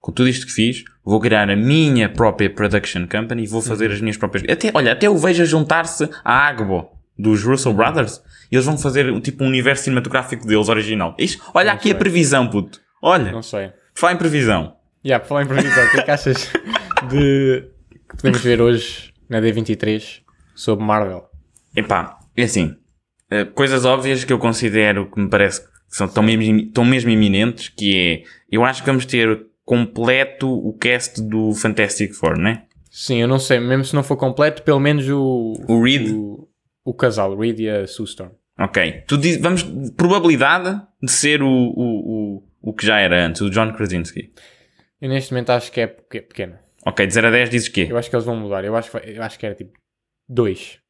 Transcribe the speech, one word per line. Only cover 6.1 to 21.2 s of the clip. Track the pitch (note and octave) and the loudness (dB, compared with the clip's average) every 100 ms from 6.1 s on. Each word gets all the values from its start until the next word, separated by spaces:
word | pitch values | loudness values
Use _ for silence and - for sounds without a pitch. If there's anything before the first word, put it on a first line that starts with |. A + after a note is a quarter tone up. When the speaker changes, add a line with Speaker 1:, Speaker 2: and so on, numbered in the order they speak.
| - - | -4 0
Speaker 1:
à | B2 C#3+ | 2 2
Agbo | A#2+ G2+ F2+ E2 - _ - | 0 -2 -2 -4 -20 _ -2
dos | G#2+ G#2+ | 2 2
Russo | A2+ C3+ C3 | 2 0 2
Speaker 2:
Uhum. | G2+ | 2
Speaker 1:
Brothers | A2+ D#3+ A2 - - - _ | 2 0 -2 -6 -20 -20 _
e | B2+ | 0
eles | C3 | 2
vão | D3+ | 0
fazer | D3 C3 C3+ | 0 0 0
um, | A2+ | -2
tipo, | C#3+ C#3 C3+ | -4 -2 0
um | |
universo | C3 B2 C3+ - | 2 0 0 0
cinematográfico | B2+ A#2+ C3 B2+ A#2 A2+ | -2 0 -4 -4 -8 2
deles | G#2+ G#2 | 2 4
original. | A2 G#2+ A2 E2+ - | 0 0 -4 -4 -2
Isto, | F3 - - | -4 -4 -2
olha | - G3+ | 0 2
Speaker 2:
Não | G3+ | 0
Speaker 1:
aqui | A3 | 0
a | |
Speaker 2:
sei. | F#3+ | 2
Speaker 1:
previsão, | G3 F3 D3 C3+ A#2+ | 2 2 4 2 2
puto. | G#2 F2+ - _ _ | -2 -4 -14 _ _
Olha. | D#3 F3+ G#2 | 2 2 0
Speaker 2:
Não | A2+ | -6
sei. | A2 G#2 G2 - _ | -8 -8 -8 -14 _
Speaker 1:
Por | - | 0
falar | E3+ | 0
em | F3+ | 2
previsão. | E3 D3+ A#2+ F#2+ D#2+ _ _ _ C3+ | 0 2 2 0 -2 _ _ _ -2
Speaker 2:
Yeah, | B2 | -2
por | - | 0
falar | C#3+ | -2
em | C#3 | 0
previsão, | C3+ C#3+ B3+ A#3+ | 0 2 4 4
o | |
que | - | 2
é | |
que | - | 0
achas | D3 - B2+ - - - A#3 | 0 0 -2 -2 -6 -4 -6
<laughs> | - - B2+ | -2 -4 -2
de | C3+ C#3+ C#3 C3+ B2+ - _ _ - _ | 2 4 4 2 0 -4 _ _ -20 _
que | - | -2
podemos | C3 B2 | 0 2
ver | A#2+ A#2 | 2 4
hoje, | A#2 A#2+ - - - _ _ | 4 2 -2 -14 -18 _ _
na | A2+ | 0
D | A2+ | 0
vinte | A2 A2 | 0 -2
e | G#2 | -2
três, | G#2+ G#2+ - - _ _ _ | -2 -2 -6 -20 _ _ _
sobre | - - G#2 | -8 -2 0
Marvel? | G#2+ G#2+ G2 F2+ | 2 0 0 -6